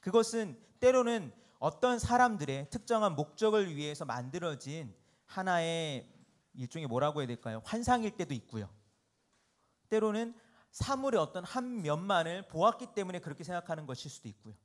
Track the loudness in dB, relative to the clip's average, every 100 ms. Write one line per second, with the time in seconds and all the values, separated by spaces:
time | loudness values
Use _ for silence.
0 | 4 4 4 0 -4 -8 _ _ 6 6
1 | 4 0 -4 -12 -20 _ -2 2 2 2
2 | 2 6 6 4 -2 -4 -4 -10 0 2
3 | 2 2 -4 2 4 4 2 -2 -6 -6
4 | -4 -4 -4 -4 -4 -6 -8 -10 -10 -16
5 | _ _ _ -6 2 2 2 0 -2 -6
6 | -10 -20 _ _ _ -10 -8 -6 -2 0
7 | 0 0 -4 -6 -6 -8 -4 -4 2 2
8 | 2 -4 -4 -4 -6 -10 -10 -12 _ _
9 | _ _ _ _ _ _ _ _ _ 0
10 | 2 0 -4 -8 _ _ _ -8 -2 0
11 | 2 2 2 -2 -6 -6 -4 -4 -2 -2
12 | 2 2 2 -4 -8 2 4 4 -6 -6
13 | -4 -6 -8 -10 -6 -8 -6 -8 -6 -10
14 | -10 -14 -16 -16 -18 -20